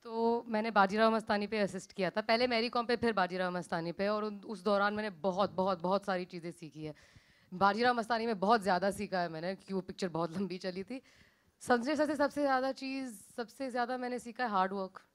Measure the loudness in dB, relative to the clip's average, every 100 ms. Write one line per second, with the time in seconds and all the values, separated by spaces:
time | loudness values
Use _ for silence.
0 | -10 -2 0 0 0 -2 2 4 4 6
1 | 4 4 0 -2 0 0 -2 -2 -10 -4
2 | -2 -2 0 2 2 2 0 -2 0 0
3 | 2 2 0 0 -2 -2 -4 -4 -4 -2
4 | -2 0 -4 -8 -10 -4 2 4 4 0
5 | -4 -2 -2 2 0 2 0 0 0 0
6 | 0 -4 -4 -8 -10 -10 -14 -10 -10 -12
7 | -18 -20 _ _ _ 2 4 6 4 2
8 | 0 0 0 0 4 4 6 2 2 -2
9 | -2 -2 -2 -4 -6 -6 -6 -6 -6 -6
10 | -4 -2 -2 -2 -4 -4 -6 -6 -8 -10
11 | -12 _ _ _ _ _ 2 2 4 2
12 | 2 2 0 2 2 2 0 -4 -6 -6
13 | -6 -10 -14 -10 -10 -8 -6 -2 -2 -4
14 | -4 -6 -8 -6 -2 2 0 0 -6 -10
15 | -20